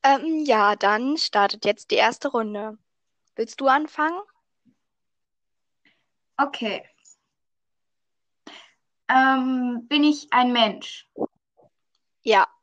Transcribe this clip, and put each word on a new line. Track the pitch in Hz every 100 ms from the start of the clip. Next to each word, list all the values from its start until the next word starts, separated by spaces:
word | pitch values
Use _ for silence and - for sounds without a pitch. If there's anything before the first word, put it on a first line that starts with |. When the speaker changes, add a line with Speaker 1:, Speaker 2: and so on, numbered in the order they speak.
| 277
Speaker 1:
Ähm, | 277 311 311 294
ja, | 220 202 208
dann | 196 214 254 320
startet | - 208 202 214 202
jetzt | 214 -
die | 208
erste | 214 247 285
Runde. | 240 214 208 220 214 _ _ _ _ _ -
Willst | 233 -
du | 269
anfangen? | 277 302 - 311 349 427 _ _ _ _ _ _ _ _ _ _ _ _ _ _ _ _ _ _ _ _ -
Speaker 2:
Okay. | 285 - 220 180 - _ _ _ _ _ _ _ _ _ _ _ _ _ _ _ - - - _ _ _ -
Ähm, | 262 262 262 262 254 247 240 233
bin | 294
ich | 294 294 -
ein | 247 247
Mensch? | 240 214 - - - _ - - _ _ _ _ _ _ _ _ _
Speaker 1:
Ja. | 233 202 - _